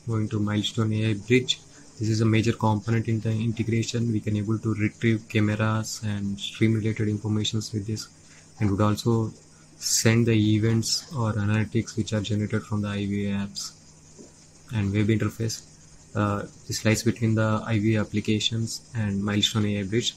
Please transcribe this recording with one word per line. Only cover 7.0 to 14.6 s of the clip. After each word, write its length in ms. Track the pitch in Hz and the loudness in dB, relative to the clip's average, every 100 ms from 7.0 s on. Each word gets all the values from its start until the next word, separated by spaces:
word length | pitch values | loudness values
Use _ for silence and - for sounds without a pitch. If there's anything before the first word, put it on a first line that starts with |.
| 107 | -2
informations 640 | 104 107 107 107 110 - | -2 0 0 0 -2 -4
with 120 | 110 101 | -6 -4
this, 220 | 107 - - - - - - | -6 -8 -18 -20 -20 -20 -2
and 120 | 107 | 0
would 100 | 95 | 2
also 500 | 104 104 120 113 110 - - - - - | 2 2 2 2 0 -6 -18 -20 -20 -10
send 500 | - - 113 113 117 | -2 2 4 4 4
the 80 | 110 107 107 | 4 4 4
events 580 | 113 113 110 - - 139 | 4 2 0 -2 -4 -4
or 180 | 110 | -2
analytics 600 | 104 101 107 104 117 - - | 0 0 0 0 -2 -2 -4
which 140 | 101 | -4
are 80 | 107 | -2
generated 420 | 98 104 104 110 | -2 -2 -2 -4
from 180 | - 104 | -4 -4
the 60 | 104 | -4
I 180 | 101 101 | -4 -2
V 200 | 101 101 | -2 -2
apps 480 | 101 101 - - - - - - - - - - - | -2 -4 -8 -12 -14 -20 -20 -20 -20 -20 -20 -20 -20